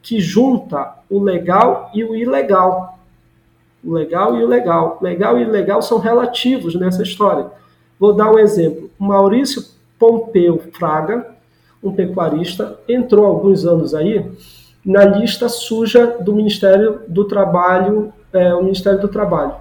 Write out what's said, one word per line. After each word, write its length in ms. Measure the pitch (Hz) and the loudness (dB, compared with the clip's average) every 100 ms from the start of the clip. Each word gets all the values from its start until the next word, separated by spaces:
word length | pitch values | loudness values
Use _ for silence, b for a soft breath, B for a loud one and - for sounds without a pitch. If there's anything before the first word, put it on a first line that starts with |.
que 180 | - 226 | -8 -4
junta 720 | 170 208 269 240 - 147 135 - - | -2 2 2 0 -4 -8 -8 -14 -6
o 100 | 202 | -2
legal 720 | 196 175 175 185 233 - - | 0 -2 0 2 2 0 -6
e 100 | 208 | -8
o 100 | 226 | -6
ilegal. 840 | 226 240 277 - 190 185 185 185 - _ _ _ _ _ _ _ _ | -4 -2 -2 0 2 2 0 -6 -14 _ _ _ _ _ _ _ _
O 100 | - | -8
legal 420 | 165 151 170 208 233 | -6 -4 -2 -2 0
e 80 | |
o 20 | 233 | 2
legal. 520 | 247 185 170 160 - | 2 2 0 0 -4
Legal 380 | 180 175 214 240 | -6 -2 0 0
e 40 | |
ilegal 380 | 233 208 175 202 | 0 -2 0 -2
são 180 | - 226 | 0 -2
relativos 760 | 202 240 240 - 247 254 170 | 2 0 0 -2 -2 -2 -2
nessa 280 | 170 185 185 | -4 -2 -2
história. 440 | 214 - 202 139 - - b b b - | -4 -2 0 0 -6 -14 b b b 0
Vou 140 | 202 | 2
dar 180 | 202 214 | 4 4
um 80 | 220 | 4
exemplo. 520 | 208 - 165 151 - - | 4 2 -2 -4 -12 -8
Maurício 680 | 196 196 196 233 277 - - _ _ - | 0 2 4 2 -2 -6 -12 _ _ 2
Pompeu 640 | 226 226 226 190 175 165 - | 2 2 0 2 2 0 -6
Fraga, 580 | - 165 156 165 233 240 - _ _ _ _ | -8 -4 -2 -4 -6 -8 -18 _ _ _ _
um 100 | 196 | -8
pecuarista, 840 | 190 180 185 165 151 175 - 214 - - | -4 -4 -2 -2 -2 -6 -8 -10 -10 -4
entrou 360 | 247 240 208 | -2 2 4
há 40 | 208 | 4
alguns 360 | 165 196 180 | 2 2 2
anos 280 | 175 165 139 | 2 0 0
aí 320 | 156 175 220 - - B B B B | -2 -2 -2 -4 -14 B B B B
na 200 | 196 196 | 0 4
lista 440 | 202 202 233 - 240 | 4 4 -2 -2 -4
suja 680 | - - 220 226 240 240 - | -4 -6 -4 2 4 4 0
do 120 | 185 | -2
Ministério 680 | 208 214 208 196 196 220 208 - | 0 0 0 4 4 4 -2 -6
do 160 | 170 | -2
Trabalho, 880 | 202 208 180 180 180 185 196 214 208 - _ | 0 2 2 2 2 2 0 -2 -4 -10 _
é, 220 | 185 180 | 0 2
o 80 | 175 | 2
Ministério 380 | 190 190 202 196 | 0 -2 0 0
do 80 | 202 | -2
Trabalho, 480 | 208 196 165 139 - | -4 -2 -2 -4 -8